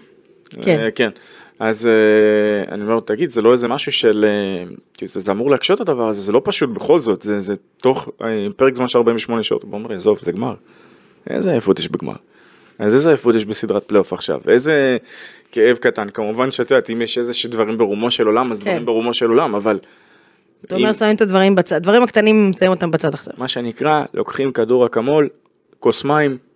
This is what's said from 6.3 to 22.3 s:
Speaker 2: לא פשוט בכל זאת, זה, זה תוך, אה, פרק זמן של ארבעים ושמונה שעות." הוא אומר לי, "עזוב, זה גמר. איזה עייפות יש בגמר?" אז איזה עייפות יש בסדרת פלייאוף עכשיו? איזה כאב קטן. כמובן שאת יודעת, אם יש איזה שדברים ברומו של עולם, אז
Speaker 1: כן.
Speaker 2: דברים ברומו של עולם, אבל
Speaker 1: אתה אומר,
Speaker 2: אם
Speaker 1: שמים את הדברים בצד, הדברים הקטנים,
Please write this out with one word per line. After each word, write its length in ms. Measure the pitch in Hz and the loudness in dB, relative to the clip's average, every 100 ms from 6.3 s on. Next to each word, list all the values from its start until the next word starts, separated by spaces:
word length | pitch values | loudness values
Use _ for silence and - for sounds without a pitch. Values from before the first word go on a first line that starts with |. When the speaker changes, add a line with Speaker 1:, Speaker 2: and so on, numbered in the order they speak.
Speaker 2:
לא 80 | 117 | 0
פשוט 260 | - - 139 | 0 -2 -4
בכל 280 | 98 - 165 | -2 0 2
זאת, 240 | 113 92 | 2 -2
זה, 180 | 104 101 | -2 -4
זה 140 | 95 98 _ _ | -4 -8 _ _
תוך, 320 | 123 131 - - | -2 -2 -4 -8
אה, 40 | 113 110 101 101 | -6 -4 -6 0
פרק 180 | 135 | 0
זמן 140 | 123 123 | 2 0
של 100 | 123 | 2
ארבעים 180 | 117 117 | 2 0
ושמונה 260 | 113 117 | -2 -4
שעות." 200 | 107 - | -2 -4
הוא 100 | 104 | -6
אומר 160 | 104 117 | -12 -10
לי, 60 | |
"עזוב, 240 | 98 104 98 | -2 0 0
זה 100 | 87 | -2
גמר. 220 | 90 123 98 _ _ _ _ _ _ - | -4 -6 -8 _ _ _ _ _ _ -8
איזה 200 | - 190 | -4 -2
עייפות 280 | 131 98 - | 0 0 0
יש 100 | - | -2
בגמר?" 260 | - 69 - _ _ _ _ _ - | -8 -8 -12 _ _ _ _ _ -4
אז 160 | 107 | 2
איזה 140 | 127 160 | 4 4
עייפות 240 | 135 120 | 4 4
יש 100 | 113 | 2
בסדרת 400 | 104 107 107 101 | 0 -4 -2 -2
פלייאוף 280 | - 104 90 | 0 0 0
עכשיו? 280 | 90 - 69 - | -2 -6 -4 2
איזה 480 | 117 143 151 135 120 - - - - _ | 2 4 2 2 0 -6 -20 -20 -20 _
כאב 240 | 117 113 117 | 2 2 4
קטן. 340 | 123 110 101 | 0 -2 -6
כמובן 400 | 117 107 110 131 | -6 -4 -2 -2
שאת 200 | 131 120 | -2 2
יודעת, 200 | 131 120 | 2 0
אם 120 | 113 | -4
יש 160 | 113 123 | -4 -4
איזה 160 | 120 | -4
שדברים 440 | 117 117 113 107 113 | -4 -4 -2 -2 0
ברומו 320 | 104 101 117 | 0 0 -2
של 160 | 117 110 | 0 2
עולם, 240 | 110 127 | 2 0
אז 80 | 107 | -4
Speaker 1:
כן. 40 | 196 | -4
Speaker 2:
דברים 160 | 175 120 | -4 -2
ברומו 280 | 113 120 | -2 -2
של 120 | 117 117 | 0 2
עולם, 260 | 120 156 | 2 2
אבל 240 | 104 107 98 - _ _ _ _ _ _ _ | 0 -2 -2 -6 _ _ _ _ _ _ _
Speaker 1:
אתה 100 | - | -6
אומר, 140 | 185 214 | 0 0
Speaker 2:
אם 60 | |
Speaker 1:
שמים 220 | 208 214 214 | 2 0 2
את 40 | |
הדברים 340 | 208 190 190 | 2 2 4
בצד, 220 | 190 - 160 | 2 2 0
הדברים 260 | 175 233 | 2 4
הקטנים, 480 | 247 226 214 | 4 2 2